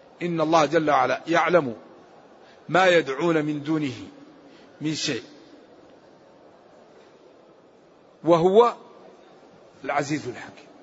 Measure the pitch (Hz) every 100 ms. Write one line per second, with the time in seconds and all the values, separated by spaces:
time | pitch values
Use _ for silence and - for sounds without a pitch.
0 | - - 175 165 156 165 147 165 151 135
1 | 127 131 156 165 160 175 135 107 - -
2 | - - - - - - - 165 185 170
3 | 139 135 170 160 151 151 139 160 147 110
4 | 98 - - - - - - - 151 151
5 | - 117 - - - - - - - -
6 | - - - - - - - - - -
7 | - - - - _ _ _ _ _ _
8 | _ _ 151 170 180 202 240 - - -
9 | - - - - - - - - 135 143
10 | 139 147 117 110 - - - -